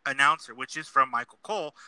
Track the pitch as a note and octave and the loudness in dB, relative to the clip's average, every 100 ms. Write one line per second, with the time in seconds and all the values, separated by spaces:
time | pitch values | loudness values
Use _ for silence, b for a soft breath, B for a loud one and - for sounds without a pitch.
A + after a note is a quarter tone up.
0 | C#3+ C3+ C#3+ D#3 - A#2 C3 D#3 D#3 C#3 | -6 2 4 2 -4 -12 -10 -8 -2 2
1 | C3 A#2+ A#2+ - - G#3 D3+ B | 2 0 -6 -12 -6 -4 -4 B